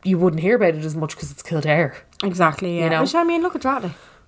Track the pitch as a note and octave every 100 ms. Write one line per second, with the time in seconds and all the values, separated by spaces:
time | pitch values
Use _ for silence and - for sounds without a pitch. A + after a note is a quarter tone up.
0 | F#3+ F3+ F3+ D#3+ F3 A#3+ F#3 D#3 D#3 D#3
1 | D#3 - D3 - - D#3+ D3+ D3+ D3 -
2 | - _ G3 F3+ E3 D3 F3+ E3+ E3 D#3+
3 | C#4 E4 E4+ E4+ F4 D#4 C4 C4+ F#3+ C#3+
4 | - -